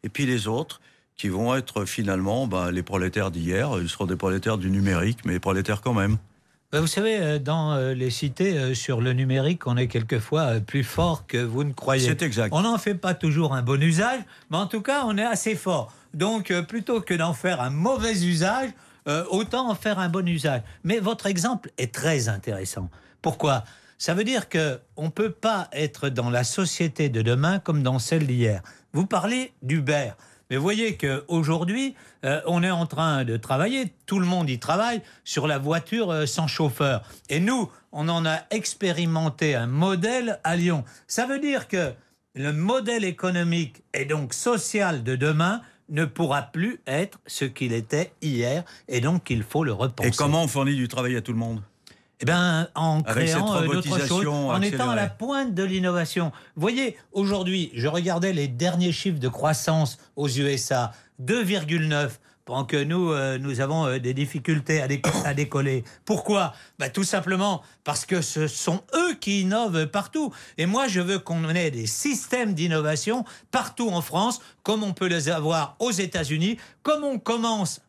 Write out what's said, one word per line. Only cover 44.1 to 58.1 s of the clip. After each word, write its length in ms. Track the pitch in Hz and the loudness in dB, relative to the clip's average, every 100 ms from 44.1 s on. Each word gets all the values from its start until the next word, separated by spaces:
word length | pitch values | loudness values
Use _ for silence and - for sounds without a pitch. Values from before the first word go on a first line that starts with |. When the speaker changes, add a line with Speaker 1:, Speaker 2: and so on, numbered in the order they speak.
| 151 131 | -2 -2
Speaker 2:
social 680 | - 240 233 - 214 190 151 | -2 0 0 0 0 0 0
de 140 | 117 131 | -2 0
demain 440 | 147 156 170 226 - _ - | 2 4 2 0 -6 _ -8
ne 140 | 151 | -2
pourra 380 | 160 - 165 139 | -2 0 0 0
plus 380 | - 160 202 - - | -2 -4 -4 -4 -4
être 320 | 139 202 - - | -2 -2 -8 -12
ce 180 | - | -4
qu'il 280 | 139 - 127 | -4 -2 -2
était 400 | 113 110 147 180 _ | -2 -2 -2 -2 _
hier, 400 | 156 127 120 147 170 - - | -2 0 0 -2 -4 -16 -6
et 120 | 123 | -2
donc 300 | 127 175 - | 2 0 0
il 120 | 117 | -2
faut 220 | 104 147 | 0 -2
le 80 | 156 | -2
repenser. 380 | 104 127 - 127 | 0 -2 0 0
Speaker 1:
Et 20 | |
comment 320 | - 147 156 | 2 2 2
on 40 | 156 | 2
fournit 280 | 135 135 143 | 2 0 2
du 100 | 123 | 0
travail 300 | 123 123 123 | -2 -2 -2
à 40 | |
tout 100 | 104 | -2
le 60 | 113 | -4
monde ? 240 | 117 113 98 _ - - _ _ | -2 -6 -10 _ -20 -20 _ _
Speaker 2:
Eh 40 | |
ben, 420 | 127 175 180 160 170 | 2 4 4 2 0
en 260 | - 160 156 | 0 2 2
Speaker 1:
Avec 260 | 135 - 160 | 2 2 2
Speaker 2:
créant, 180 | 160 208 | 2 2
Speaker 1:
cette 80 | 190 | 2
Speaker 2:
euh, 40 | 160 | 2
d'autres 160 | 143 143 | 0 0
choses, 220 | - 139 | 0 2
Speaker 1:
robotisation 380 | 175 202 147 139 | 0 2 0 0
Speaker 2:
en 120 | 151 | 2
étant 300 | 202 - 247 | 0 0 0
à 60 | 226 | 0
la 60 | |
Speaker 1:
accélérée. 140 | 202 202 | -2 -4
Speaker 2:
pointe 360 | 233 277 262 | -4 -2 0
de 80 | 180 | -2
l'innovation. 720 | 190 185 180 175 160 - 165 - - - | 0 0 2 0 0 -2 -2 -6 -18 -2
Vous 60 | |
voyez, 340 | 175 240 262 - - | 0 0 -2 -6 -8
aujourd'hui, 580 | 196 196 202 185 190 160 | -2 0 0 0 -2 -2
je 120 | 117 131 | -2 0
regardais 460 | 170 175 | 0 0